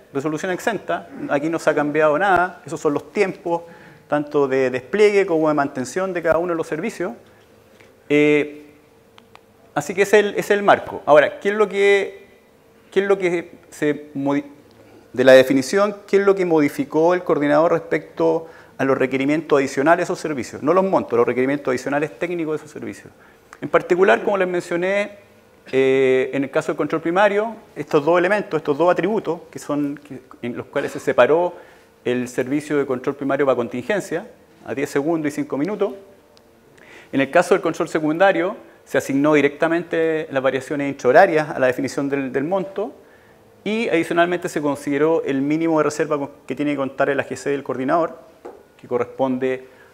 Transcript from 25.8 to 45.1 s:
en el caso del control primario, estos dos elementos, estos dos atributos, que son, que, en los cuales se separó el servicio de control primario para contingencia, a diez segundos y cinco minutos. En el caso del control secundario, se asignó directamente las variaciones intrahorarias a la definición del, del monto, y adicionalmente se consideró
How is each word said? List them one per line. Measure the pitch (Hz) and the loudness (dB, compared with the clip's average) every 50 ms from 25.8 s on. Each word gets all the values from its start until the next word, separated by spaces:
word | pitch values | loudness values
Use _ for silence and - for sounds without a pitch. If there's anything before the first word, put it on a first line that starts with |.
| 135 135 131 135 135 131 131 131 131 - - | 4 4 4 4 4 4 4 2 0 0 -2
en | 139 139 | -4 -4
el | 131 | -2
caso | - 160 156 - 160 | -2 -4 -2 -2 -4
del | |
control | 147 156 147 170 156 | -4 -2 -2 -2 -4
primario, | 156 170 175 190 214 202 202 202 214 233 220 - - - - | -2 0 2 4 4 4 2 0 -2 -4 -8 -12 -18 -16 -14
estos | 160 - - - 151 143 | -14 -6 0 0 2 4
dos | 160 175 180 | 4 4 4
elementos, | 175 185 208 208 - - 160 | 4 2 0 0 -2 -4 -6
estos | 151 - 156 139 | -4 -2 -2 -2
dos | 139 165 180 | 2 2 2
atributos, | 175 180 170 196 220 190 - - 165 180 - - | 2 2 0 -2 -2 -2 -4 -4 -6 -6 -10 -16
que | - - | -18 -14
son, | - - 147 143 147 143 143 143 - | -8 -6 -4 -4 -4 -4 -6 -10 -14
que, | - 135 - - - - - - | -18 -18 -18 -18 -20 -16 -10 -10
en | 120 123 | -8 -8
los | 131 117 | -8 -12
cuales | - - 143 139 135 | -6 -6 -6 -6 -4
se | - 139 | -8 -6
separó | - 143 - 135 120 127 151 170 175 175 175 - - - - - _ _ _ _ _ | -4 0 4 4 6 6 4 2 2 -2 -4 -10 -16 -20 -20 -20 _ _ _ _ _
el | 123 123 127 120 | -2 -2 -2 -4
servicio | 123 - 135 127 127 143 151 147 - 151 | -4 -4 -6 -4 -2 -4 -4 -4 -2 -2
de | 143 135 | -2 0
control | 135 127 123 - 147 135 | -2 -4 -4 -4 -6 -6
primario | - 139 135 139 139 143 | -4 -2 -2 0 2 2
para | 135 127 | 2 2
contingencia, | 120 117 110 - 123 120 - 208 185 - - 151 170 220 - - - _ _ _ _ - | 0 -2 -4 -6 -8 -4 -4 -4 -4 -4 -6 -8 -8 -8 -12 -18 -20 _ _ _ _ -12
a | - 113 | -8 -6
diez | 135 143 - | -6 -6 -2
segundos | - 143 139 160 170 160 151 143 | -2 -2 0 0 -2 -2 -2 -4
y | 147 | -4
cinco | 151 139 - - | -6 -6 -6 -4
minutos. | 131 151 190 214 190 202 - - - - - - - _ _ _ - _ _ _ _ _ _ _ - - - - - - - - | -4 -4 -6 -4 -4 -4 -4 -4 -10 -18 -20 -20 -20 _ _ _ -20 _ _ _ _ _ _ _ -20 -20 -20 -20 -20 -14 -4 -2
En | 135 | -2
el | 135 135 | 0 2
caso | - 175 180 180 202 | 4 2 4 4 2
del | 180 | 2
control | - 165 160 - 170 | 2 -2 -4 -4 -4
secundario, | 151 - 165 156 151 156 170 196 196 180 165 175 190 240 - - - - - _ | -4 -2 -2 -2 -2 2 4 4 4 4 2 -2 -4 -6 -8 -16 -20 -20 -20 _
se | - - | -4 -4
asignó | 135 - - 135 139 143 151 151 | -4 -2 -2 -2 0 2 4 4
directamente | 147 - 147 143 - 165 160 165 170 165 - 170 165 160 160 160 156 - - | 4 4 2 0 0 -2 0 0 -2 -4 -4 -2 -2 0 0 -2 -4 -6 -4
las | 139 135 131 | -4 -2 -2
variaciones | 135 131 131 - - 156 143 143 139 | 0 -2 -2 -4 -6 -6 -4 -4 -4
intrahorarias | 135 - - 123 135 165 196 190 160 156 151 151 | -6 0 2 6 6 6 6 6 4 0 -2 -2
a | - - | -2 0
la | 131 | 0
definición | 127 123 - 139 120 - 147 139 139 | 0 0 0 -4 -4 -4 -4 -4 -2
del, | 139 139 135 127 123 | -4 -4 -4 -4 -4
del | 139 135 | -4 -2
monto, | 165 196 196 185 196 - 202 208 269 - - - - - - _ _ - _ _ _ _ _ _ | -2 -2 -4 -4 -6 -6 -8 -8 -8 -10 -16 -20 -20 -20 -20 _ _ -20 _ _ _ _ _ _
y | 196 214 226 233 | -6 -4 -4 -2
adicionalmente | - 160 170 160 - 170 170 170 175 180 175 - 165 | 0 0 -2 -2 0 0 0 0 0 0 -4 -6 -6
se | - 165 | -6 -4
consideró | 147 147 139 139 - 143 143 139 151 160 | -2 -2 -4 -4 -4 -4 0 0 2 2